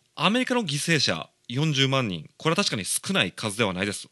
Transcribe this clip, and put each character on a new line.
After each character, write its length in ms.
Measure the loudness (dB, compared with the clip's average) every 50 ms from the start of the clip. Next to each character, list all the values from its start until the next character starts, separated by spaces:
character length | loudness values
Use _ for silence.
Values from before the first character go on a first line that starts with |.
| _ _ _
ア 120 | 0 0 2
メ 120 | 2 2
リ 60 | 2
カ 100 | 2 0
の 60 | 0
犠 100 | 0 -2
牲 260 | -4 -2 0 2 2 2
者 320 | 2 2 0 -2 -6 -10 _ _ _
四 260 | -6 -2 0 0 2
十 140 | 2 2 2
万 220 | 2 2 2 0 0
人、 200 | -4 -6 -8 -14 _
こ 120 | -4 -2 0
れ 60 | 2
は 20 |
確 140 | 2 0 0
か 60 | -2
に 80 | -4 -2
少 300 | -4 -4 -4 -2 0 0
な 80 | 2
い 80 | 0 0
数 260 | -2 -4 -6 -4 0
で 60 | 0
は 100 | 0 0
な 120 | 0 0 -2
い 20 |
で 60 | -2
す。 160 | -4 -6 -10 -10